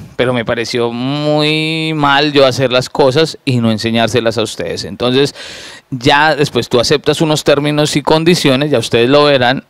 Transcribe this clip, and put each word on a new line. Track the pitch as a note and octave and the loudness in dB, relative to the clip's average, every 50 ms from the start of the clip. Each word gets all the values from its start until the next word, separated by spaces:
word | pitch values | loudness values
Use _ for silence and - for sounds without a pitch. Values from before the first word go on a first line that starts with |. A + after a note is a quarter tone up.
| - - - | -18 -12 -4
pero | - B2 B2 B2+ | -2 -2 -2 -2
me | B2 A2+ | -2 -2
pareció | A2+ A#2+ A#2 A2+ - - B2 A#2 A#2 | -4 -4 -4 -4 -4 -2 -2 -2 -2
muy | A#2 A#2+ B2 C3+ C#3+ D3 D3+ D3+ D3+ D3+ D3+ D3+ D#3 D#3 D#3 D#3 D#3+ D#3+ D#3 D#3+ D#3 | -4 -4 -6 -4 -4 -4 -2 0 0 0 0 0 0 -2 -2 -2 -4 -4 -4 -4 -2
mal | D#3 D3 C#3+ C#3 C#3 D3+ D3+ C#3+ | 0 0 2 2 2 2 2 4
yo | C#3+ C#3 | 4 4
hacer | C3 B2 C#3 C#3 A#2+ | 4 2 0 -2 0
las | B2 B2+ B2+ - | 0 0 -2 -2
cosas | - - D3 C3 B2 D#3 D#3+ D3+ - - - | 0 2 2 2 4 2 0 -2 -4 -6 -4
y | C#3+ B2+ | -2 -2
no | B2 A#2 A2+ | 0 0 0
enseñárselas | A2 G#2 A2+ A#2 A2+ A#2 A2+ A2+ - B2 A2+ A#2 G#2 A#2 | 0 0 -2 -2 0 0 0 0 0 0 0 0 -2 -2
a | |
ustedes. | G#2+ - - - F2 E2+ F2+ - - | -4 -4 -6 -8 -8 -8 -6 -8 -10
Entonces, | E2 G2 - A#2 B2 B2+ C3+ C#3+ C#3 - - - - - - - - - - _ - | -10 -8 -4 -2 0 2 2 0 0 -2 -8 -18 -18 -16 -18 -18 -18 -20 -20 _ -12
ya | - B2 A2+ C#3+ C#3+ C#3+ D3+ D#3+ D3+ | -8 -2 0 2 2 4 4 2 2
después | C3 D3 - - A#2+ A2+ - | 0 0 -2 -2 -4 -2 0
tú | - A#2+ | 0 0
aceptas | A#2 - D#3 C#3 - - D3 - | 2 2 0 0 0 -2 0 0
unos | E3 D#3 D3+ C#3+ - | 0 0 0 0 2
términos | - D3 C#3+ D3 D3 D3+ D3 D3+ D3+ - | 2 2 2 2 -2 0 0 0 0 0
y | D3+ | -2
condiciones, | C3+ - D#3+ D#3+ D#3+ E3 F3+ - - C#3+ C3 B2+ D3 D#3 | 0 2 0 2 4 2 2 2 2 2 2 2 0 0
ya | C#3 A2+ | 0 -2
ustedes | A2+ - - A#2 A#2 B2 | -2 0 2 2 2 4
lo | C#3 D3 D3 | 4 4 4
verán, | D3 C#3+ C3 B2 A#2+ C3+ D3+ - _ | 4 2 2 2 2 0 -2 -4 _